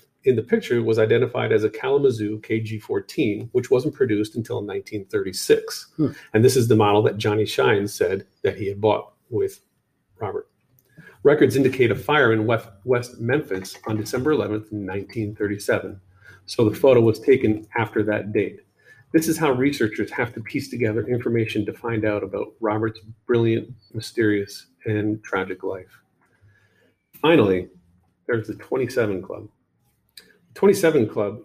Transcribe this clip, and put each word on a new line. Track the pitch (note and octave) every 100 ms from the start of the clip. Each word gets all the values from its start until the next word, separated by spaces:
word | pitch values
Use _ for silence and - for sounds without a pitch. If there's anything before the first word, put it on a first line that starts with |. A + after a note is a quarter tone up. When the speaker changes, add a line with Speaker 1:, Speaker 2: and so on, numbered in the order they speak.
| _ _
Speaker 1:
in | - A#2
the |
picture | - A3+ - A#2+
was | A2+ A2+
identified | A2 A#2 A#2+ B2 A2+
as | A2+
a | G#2+
Kalamazoo | - C3 C#3+ C#3 A2+ G#2 G#2+
K | - A2+
G | A2 A2
fourteen, | - G#2 - - B2+ G#2 A#2+
which | B2+ A#2+
wasn't | B2+ D3
produced | - A#2+ G#2+ G#2+ B2
until | A2+ A2
nineteen | G#2 G2 - G#2+ G2
thirty-six. | G#2+ G2 F#2 - - - - - -
Speaker 2:
Hmm. | C#3+ - -
Speaker 1:
And | A2
this | B2 B2+
is | A2+
the | A2
model | G#2 G#2
that | G#2+ G2+
Johnny | G#2+ G#2 G2+
Shine | - C3 G#2 G2+
said | - F2+ F#2+ - _
that | G2+ F#2
he | G2
had | G2
bought | G#2+ G#2 - _ -
with | G#2+ G2 - _ _ _ _ _ -
Robert. | G#2 F2+ - _ _ _ _ _ - -
Records | C#3 D3 C3+ B2+
indicate | C3 C3 A#2+
a | G2
fire | - D3 B2
in | A2+ G#2+
West, | A2+ - -
West | B2+ B2 A#2+ -
Memphis | A#2 C#3+ D3+ F#2+ F#2+ - -
on | G#2+
December | G2+ B2+ C3+
eleventh, | D3 G#2 G#2+ G#2+
nineteen | G#2+ F#2+ G2 G2 A#2 G#2 G#2
thirty-seven. | G#2 G2+ - G#2 F#2 G2 _ _ - - -
So | - A2
the | G#2
photo | C#3 B2
was | A2+ A2
taken | - C3 A2 G#2+ - A#2+
after | A2+ A2+ G#2+
that | G#2+ G2+
date. | G#2+ F#2+ - _ _ _ - _
This | E3 E3
is | D#3+
how | D#3+
researchers | B2 C#3 C#3+ A2 - G#2
have | - A#2+
to | -
piece | A2 C#3 -
together | A#2+ A#2 A2 A2
information | A#2+ B2 A#2 A2 G#2+ G2+
to |
find | - A#2 A2+
out | G#2+ G#2
about | G2 G2 G#2+ -
Robert's | A2+ G#2+ A2 - - - -
brilliant, | A#2+ A#2 A2+ F#2+ - _
mysterious, | A2+ - - A2 G#2 G2 - - _ A#2
and | G#2+ G#2+ G#2+
tragic | - G2 F#2+ F#2
life. | F#2+ F#2+ F#2 _ _ _ _ _ _ _ _ _ _ _ _ -
Finally, | D3+ E3 G#2 F#2 F2+ _ _ _ _ _ -
there's | A#2 G#2+
the | G#2
Twenty-seven | - C3 B2 B2+ A2 F#2+
Club. | F2 F#2 G2+ _ _ _ _ _ _ - - _ _
Twenty-seven | - G3 G3 E3 D3+ G#2+
Club | - G#2 A2+